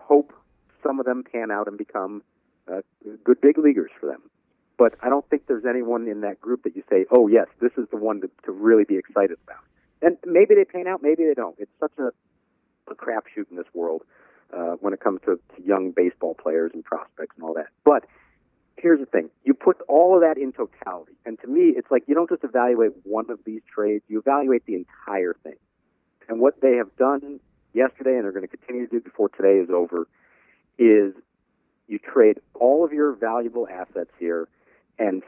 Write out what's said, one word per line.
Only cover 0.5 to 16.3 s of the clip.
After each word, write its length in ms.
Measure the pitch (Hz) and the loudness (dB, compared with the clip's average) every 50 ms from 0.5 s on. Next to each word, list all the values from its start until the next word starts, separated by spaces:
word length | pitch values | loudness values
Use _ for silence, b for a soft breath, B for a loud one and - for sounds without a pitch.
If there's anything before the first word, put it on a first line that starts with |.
| _ _ _ _ _ _ | _ _ _ _ _ _
some 200 | - 143 135 135 | -6 -6 -4 -4
of 40 | 123 | -4
them 200 | 127 123 127 123 _ | -4 -6 -6 -8 _
pan 220 | - 117 113 107 | -10 -8 -6 -6
out 160 | 101 104 104 | -6 -6 -6
and 100 | 101 104 | -8 -10
become, 460 | 104 107 - - 101 95 98 104 101 - _ _ _ _ _ _ _ _ 90 | -12 -12 -10 -8 -8 -8 -8 -10 -14 -18 _ _ _ _ _ _ _ _ -12
uh, 80 | 92 98 - _ _ _ - 104 110 - - | -12 -12 -12 _ _ _ -20 -20 -20 -2 2
good 160 | 123 127 - | 2 2 4
big 160 | - 143 151 | 4 4 4
leaguers 340 | 156 151 147 131 95 78 - - _ | 4 4 2 2 0 -2 -6 -10 _
for 60 | - | -10
them. 160 | 73 65 - _ _ _ _ _ _ _ _ _ _ _ | -10 -10 -12 _ _ _ _ _ _ _ _ _ _ _
But 180 | - 120 110 - - | 2 2 2 2 -2
I 80 | 120 123 | -4 -2
don't 200 | 135 143 - _ | -2 -2 -2 _
think 180 | 151 139 - | -4 -4 -2
there's 180 | - 127 110 117 | -4 -4 -4 -4
anyone 420 | 123 120 127 120 117 120 117 117 | -4 -4 -4 -4 -4 -4 -4 -6
in 140 | 113 104 104 | -6 -8 -6
that 180 | 104 101 95 - | -8 -8 -10 -8
group 240 | - 113 123 - - | -6 -6 -6 -4 -6
that 140 | 85 - | -8 -10
you 60 | 95 - - | -10 -2 0
say, 160 | 101 95 95 - | 2 2 4 4
"Oh, 160 | 127 123 113 | 4 4 6
yes, 200 | 104 113 113 - - _ - | 6 4 4 2 0 _ -4
this 120 | 120 123 - | -4 -4 -4
is 120 | 131 110 - | -6 -8 -8
the 60 | 123 | -8
one 240 | 107 110 110 104 98 | -6 -4 -4 -4 -6
to, 80 | 95 90 _ _ - | -8 -12 _ _ -12
to 80 | - 92 | -12 -8
really 320 | 98 107 113 113 107 101 | 0 4 4 6 6 4
be 100 | - 98 | 2 0
excited 420 | 90 - - - 104 98 90 80 - _ | -4 -4 -4 -2 0 0 0 -2 -8 _
about." 180 | - - - _ _ _ _ _ _ _ _ | -20 -20 -20 _ _ _ _ _ _ _ _
And 160 | 151 175 180 - - | 0 0 0 -2 -4
maybe 300 | 180 165 180 208 208 214 | 0 4 4 6 6 6
they 80 | 202 190 | 4 2
pan 240 | - - 180 180 | 2 -4 -8 -8
out, 160 | 185 190 - 139 | -8 -8 -2 -2
maybe 220 | 147 160 160 160 | 0 0 2 0
they 80 | 156 139 | 0 0
don't. 240 | 123 107 87 - - | -2 -6 -8 -10 -14
It's 120 | 101 - _ | -16 -18 _
such 140 | _ 156 - _ | _ -8 -8 _
a, 140 | 151 131 117 - _ _ _ _ _ _ _ _ _ _ _ _ _ _ - | -6 -8 -8 -8 _ _ _ _ _ _ _ _ _ _ _ _ _ _ -18
a 60 | - | -18
crapshoot 560 | - - 120 113 107 - - - 107 98 - | -12 -10 -8 -8 -8 -8 -10 -12 -14 -14 -12
in 60 | 90 | -14
this 100 | 87 - - - | -16 -16 -12 -10
world, 300 | 87 85 82 80 - - b b b b b b b b _ - | -8 -6 -6 -6 -8 -10 b b b b b b b b _ -12
uh, 200 | 87 85 87 85 - | -8 -8 -6 -6 -6
when 140 | 101 101 98 | -6 -6 -4
it 60 | - | -4
comes 200 | - 104 95 - - | -4 -4 -4 -4 -4
to, 140 | - 90 - _ _ - | -4 -4 -4 _ _ -20
to 60 | - 90 | -8 -4
young 260 | 95 98 95 92 90 | -2 -2 -2 -2 -2
baseball 440 | 82 90 90 87 - - - 82 | -2 0 0 0 -2 -4 -6 -8